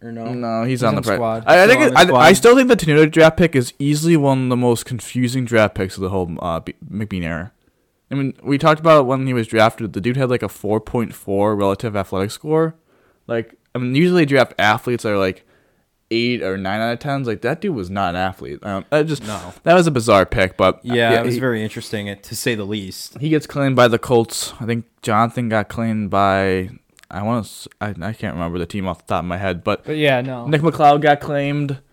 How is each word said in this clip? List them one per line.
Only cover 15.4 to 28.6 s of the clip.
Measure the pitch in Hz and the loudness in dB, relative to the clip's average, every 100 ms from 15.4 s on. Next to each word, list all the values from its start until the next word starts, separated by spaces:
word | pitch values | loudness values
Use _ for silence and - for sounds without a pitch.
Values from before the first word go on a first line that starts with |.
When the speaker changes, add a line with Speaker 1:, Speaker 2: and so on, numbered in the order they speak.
| _ _ _ _ _ _ - | _ _ _ _ _ _ -6
Speaker 2:
eight | 117 120 120 | -2 -2 -2
or | 90 95 | -4 -6
nine | 95 107 | -4 -4
out | 113 | -4
of | 120 | -6
tens. | 151 139 123 | -6 -6 -6
Like, | 104 | -4
that | 117 170 | -4 -4
dude | 208 135 | -4 -6
was | 87 | -6
not | 98 92 | -4 -4
an | 87 | -2
athlete. | 92 90 64 71 | -6 -6 -14 -14
Um, | 104 98 - | -10 -10 -2
that | 151 160 | -2 0
just | 139 107 | -4 -8
Speaker 1:
No. | 101 90 - | -12 -12 -6
Speaker 2:
that | - | 2
was | 180 165 | 2 2
a | |
bizarre | 131 113 101 90 | -2 2 4 4
pick, | 113 92 - | 0 -2 0
but, | 95 - | 0 0
Speaker 1:
Yeah, | 120 120 117 | -4 -2 0
Speaker 2:
yeah, | 117 | 0
Speaker 1:
it | 123 | 0
was | 120 | -2
Speaker 2:
he | |
Speaker 1:
very | 127 110 | -2 -4
interesting, | 107 120 - 107 101 | -6 -10 -10 -10 -10
it, | 98 | -12
to | - 113 | -14 -8
say | 131 | -4
the | 110 98 | -4 -6
least. | 107 95 - - - | -8 -10 -14 -16 -8
Speaker 2:
he | 147 | -2
gets | 156 - | -2 -2
claimed | 147 139 127 | -4 0 4
by | 120 | 4
the | 113 | 2
Colts. | - 123 113 - - - | 2 0 0 -4 -10 -10
I | 113 | -6
think | 117 - _ | -6 -8 _
Jonathan | - 107 117 127 117 | -2 0 0 -2 -2
got | 110 98 | -2 -4
claimed | - 113 107 101 | -6 -4 -4 -2
by, | 98 98 95 95 92 95 - _ _ - | 0 2 2 0 -2 -4 -12 _ _ -16
I | - | -8
wanna | 104 120 | -4 -4
s-, | 98 - - - | -6 -14 -20 -12
I, | 104 98 | -10 -8
I | 98 | -10
can't | 113 104 - | -8 -10 -6
remember | 85 | -6
the | 87 | -6